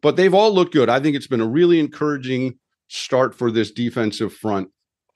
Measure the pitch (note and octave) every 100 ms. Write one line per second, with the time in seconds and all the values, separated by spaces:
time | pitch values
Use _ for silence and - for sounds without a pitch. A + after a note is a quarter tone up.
0 | D3+ D3 F#3 F#3 A3 F#3+ F3 D#3 A2+ B2+
1 | D3 C#3 - B2 A2+ C#3 F3 E3+ D3 -
2 | D3+ C#3+ B2+ B2+ C3 C3 _ _ _ -
3 | - B2+ B2+ - A#2+ A2 G#2+ A2+ A#2+ A#2+
4 | G#2+ - G#2+ - A2 G2+ F#2+ _ _ _
5 | _